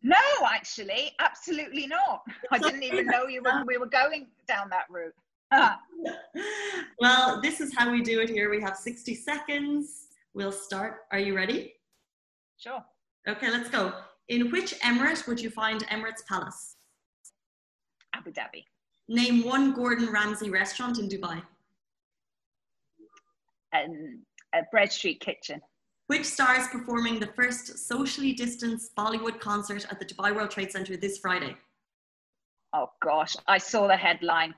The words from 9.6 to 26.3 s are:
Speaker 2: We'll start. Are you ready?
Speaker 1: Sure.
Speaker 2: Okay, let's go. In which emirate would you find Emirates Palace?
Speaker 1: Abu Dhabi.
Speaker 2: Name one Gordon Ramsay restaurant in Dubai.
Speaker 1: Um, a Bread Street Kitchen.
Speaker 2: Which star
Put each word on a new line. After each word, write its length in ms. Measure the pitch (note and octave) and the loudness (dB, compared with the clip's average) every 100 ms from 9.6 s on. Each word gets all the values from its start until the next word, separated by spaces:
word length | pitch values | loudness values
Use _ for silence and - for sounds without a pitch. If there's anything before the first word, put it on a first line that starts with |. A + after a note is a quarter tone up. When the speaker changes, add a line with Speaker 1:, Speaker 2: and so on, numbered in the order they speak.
| C#4+ D4 D4 - - _ _ | 0 -2 -4 -12 -20 _ _
Speaker 2:
We'll 180 | G3+ G3 | -6 -6
start. 500 | G3 - A#2 A2 - - | -6 -8 -6 -6 -8 -4
Are 80 | G3 | -2
you 160 | G3+ F#3+ | 0 0
ready? 380 | F#3+ C#4 - _ _ _ _ _ _ _ _ _ | 0 -2 -6 _ _ _ _ _ _ _ _ _
Speaker 1:
Sure. 260 | A#3 B3+ - _ _ _ - | -12 -12 -12 _ _ _ -8
Speaker 2:
Okay, 220 | G#3+ B3+ | -4 0
let's 180 | A#3+ A#3+ | -2 -2
go. 240 | B3 F#3 - - _ _ | -2 -2 -4 -16 _ _
In 220 | A#3+ A#3+ | 0 2
which 220 | F4 F#4 - | 0 -2 -2
emirate 460 | A#3+ A#3+ C#4+ D#4+ - | 2 4 2 0 -2
would 120 | A#3 | -4
you 100 | A3+ | -4
find 360 | A3+ A3 A3 G#3+ | -2 -2 -2 -4
Emirates 380 | G#3+ A3 A3 - | -6 -6 -10 -6
Palace? 480 | G3 F3 - - - _ _ _ _ - _ _ _ _ _ _ _ _ | -6 -6 -12 -18 -20 _ _ _ _ -20 _ _ _ _ _ _ _ _
Speaker 1:
Abu 180 | - - | -12 -10
Dhabi. 340 | D#3+ - - - _ _ _ - | -10 -10 -12 -20 _ _ _ -4
Speaker 2:
Name 340 | A#3 B3 A#3+ A#3 | 2 4 4 4
one 280 | C4+ C4+ | 4 4
Gordon 380 | A#3+ B3 A#3 A#3 | 4 2 2 2
Ramsay 380 | G#3 G#3 G#3+ G#3 | 2 0 -2 -2
restaurant 500 | F#3+ G3 - B3 A#3+ | 0 0 -2 -4 -2
in 80 | G3 | -4
Dubai. 340 | F#3+ F3+ E3 - _ _ _ _ _ _ _ _ _ _ _ _ _ _ D#4+ F#4 - _ _ _ _ _ | -4 -6 -8 -10 _ _ _ _ _ _ _ _ _ _ _ _ _ _ _ -20 -20 _ _ _ _ _
Speaker 1:
Um, 460 | D#3 D3 D#3+ D#3 B2 - _ _ | -2 -2 -8 -12 -14 -20 _ _
a 100 | E3 E3+ | -2 2
Bread 220 | A3+ G3+ | 2 2
Street 300 | - F#3+ D#3 | 2 -4 -4
Kitchen. 400 | - D3+ - D3+ _ _ _ _ _ | -6 -8 -8 -12 _ _ _ _ _
Speaker 2:
Which 180 | D4+ | -2
star 320 | - | -2